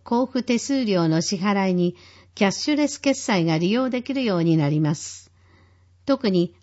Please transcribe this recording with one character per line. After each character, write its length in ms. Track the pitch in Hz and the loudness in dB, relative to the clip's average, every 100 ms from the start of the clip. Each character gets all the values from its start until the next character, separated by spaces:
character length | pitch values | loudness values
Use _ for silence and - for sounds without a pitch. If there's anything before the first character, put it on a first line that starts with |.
| - | -4
交 220 | 240 254 | -2 0
付 160 | 254 | -2
手 160 | - 233 | -2 -2
数 260 | - 277 226 | 0 -2 0
料 220 | 185 165 | 2 2
の 140 | 160 | 2
支 160 | - 190 | 0 -2
払 340 | 202 202 190 | 0 0 2
い 20 | |
に、 220 | 180 175 175 - - - - | 2 0 -2 -16 -20 -12 -2
キ 100 | 202 | 0
ャ 40 | |
ッ 20 | |
シ 220 | - - | 0 -2
ュ 40 | 294 | 0
レ 100 | 285 | 0
ス 140 | - | -2
決 180 | 285 269 | -2 -2
済 240 | - 196 | 0 0
が 140 | 165 160 | 2 0
利 140 | 175 | 0
用 180 | 233 254 | 0 -2
で 140 | 247 | -4
き 100 | 247 | -4
る 100 | 269 | -4
よ 140 | 240 175 | 0 0
う 60 | |
に 140 | 170 160 | 2 2
な 120 | 143 | 2
り 100 | 151 | 0
ま 140 | 151 | 0
す。 380 | 160 - - - _ _ _ _ _ _ _ - | -2 -8 -18 -20 _ _ _ _ _ _ _ -2
特 240 | 269 220 | 0 2
に、 240 | 180 170 - | 2 0 -4